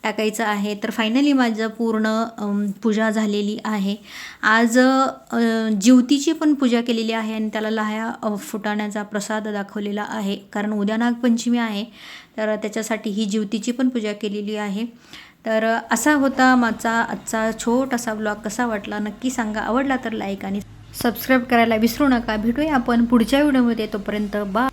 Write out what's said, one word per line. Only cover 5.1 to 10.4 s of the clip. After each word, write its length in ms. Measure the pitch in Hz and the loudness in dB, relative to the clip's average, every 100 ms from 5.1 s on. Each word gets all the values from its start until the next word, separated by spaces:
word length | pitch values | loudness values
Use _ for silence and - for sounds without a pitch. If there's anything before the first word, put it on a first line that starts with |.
| - - | -2 -6
अ, 60 | 233 233 226 220 214 | 0 0 0 0 2
ज्योतीची 500 | 208 254 247 277 285 | 8 8 6 2 2
पण 220 | 320 311 | 2 2
पूजा 280 | 285 254 233 | 4 2 2
केलेली 300 | 233 226 220 | 0 -2 0
आहे 220 | 226 220 | -2 -4
आणि 160 | 220 220 | -4 -4
त्याला 160 | 214 214 | -2 -2
लाह्या, 420 | 220 214 214 226 - | -2 -2 -4 -6 -4
अ, 120 | 220 202 | -4 -4
फुटाण्याचा 680 | - 214 214 208 214 208 | -6 -6 -4 -4 -4 -6
प्रसाद 440 | 208 208 196 220 214 | -6 -6 -4 -4 -4
दाखवलेला 580 | 208 202 208 208 202 208 | -6 -6 -8 -6 -6 -6
आहे 260 | 220 196 | -6 -4
कारण 380 | 196 | -6